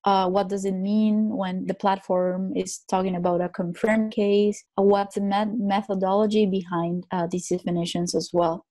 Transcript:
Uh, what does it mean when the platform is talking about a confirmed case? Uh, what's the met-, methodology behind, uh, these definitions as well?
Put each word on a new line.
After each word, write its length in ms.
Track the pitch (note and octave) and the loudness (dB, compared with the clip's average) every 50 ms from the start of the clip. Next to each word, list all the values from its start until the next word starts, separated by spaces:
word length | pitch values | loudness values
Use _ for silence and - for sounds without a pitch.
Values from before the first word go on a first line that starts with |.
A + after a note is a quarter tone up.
| - | 2
Uh, 240 | G3+ G3 F#3+ F#3+ F3+ | 2 2 4 2 2
what 220 | F#3 G3+ G3 F#3+ | 2 0 0 0
does 160 | G3 G3 F#3+ | -4 -4 -2
it 80 | G3 F#3+ | -2 -2
mean 560 | F#3 F#3+ G3+ G#3 G#3+ G#3+ G#3+ G#3+ G#3+ A3 G#3+ - | -2 -2 0 2 2 4 4 4 2 2 0 0
when 320 | F#3+ F#3+ F#3 F#3 F#3 - | -2 -4 -4 -4 -4 -4
the 80 | F3+ F#3 | -6 -6
platform 800 | - - G3+ G3 F#3+ - - F#3 F3+ F3+ F3+ F#3 F#3 F#3+ F#3+ G3 | 0 0 0 0 0 -2 -2 0 2 2 0 0 -2 -4 -4 -4
is 260 | F#3 F#3 F#3+ - - _ - | -4 -4 -6 -8 -14 _ -2
talking 260 | - F#3 F#3 F#3+ F#3 | -2 0 0 0 -2
about 240 | F3 F3 F3+ F3 F3 | 0 0 0 2 0
a 80 | F3+ F3 | -2 -2
confirmed 640 | - - F#3 E3+ E3+ - - G#3+ A3 A3 A3 A3 | -4 -4 -6 -6 -4 -2 0 0 2 2 0 -2
case? 500 | A3 - G3+ G3+ G3+ G#3 G#3 G#3 G#3 - - _ _ - | -2 0 2 2 4 4 2 2 0 -4 -12 _ _ 2
Uh, 40 | |
what's 320 | G3 G3+ G3+ G3+ G3 G3 - | 4 4 4 4 2 -2 -4
the 80 | G#3 | -4
met-, 340 | G3+ G3 G3 G3+ G#3+ A3 - | -2 0 0 0 -2 -2 -2
methodology 880 | B3 G3+ G3+ G3 G3+ G#3+ - G3 F#3+ F#3+ F#3 F#3+ G3+ A3 G#3+ G#3+ G#3+ G#3+ | -2 -2 0 0 0 0 -2 -2 0 0 2 2 2 2 2 4 2 2
behind, 640 | F#3+ F#3+ F#3+ F3+ F3 F3+ E3+ E3+ E3+ F3 F3+ F3 _ | 2 2 -2 -4 -2 -4 -2 -2 -2 -4 -6 -6 _
uh, 140 | F#3+ F3+ E3+ F3 | -4 -4 -2 -2
these 180 | F3+ F3+ - - | -4 -6 -4 -4
definitions 680 | F3+ F3+ - F3+ F3 E3+ E3+ E3+ - F3 F3 E3+ - | -4 -4 -2 -2 -2 -2 -2 -2 -2 -4 -4 -2 -2
as 140 | E3 E3+ - | -4 -4 0
well? 360 | - F3 E3+ D#3+ E3 D#3+ _ _ | 0 2 2 2 0 -4 _ _